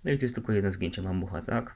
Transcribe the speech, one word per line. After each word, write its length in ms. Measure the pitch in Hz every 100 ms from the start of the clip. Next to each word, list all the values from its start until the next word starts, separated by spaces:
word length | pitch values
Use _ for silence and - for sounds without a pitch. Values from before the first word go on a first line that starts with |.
No 80 | -
i 60 | 139
tu 60 |
jest 100 | 127
tylko 180 | 120 113
jedno 200 | 104 98
zgięcie, 300 | 95 87 -
mamucha, 400 | 92 92 90 80
tak? 320 | - 117 -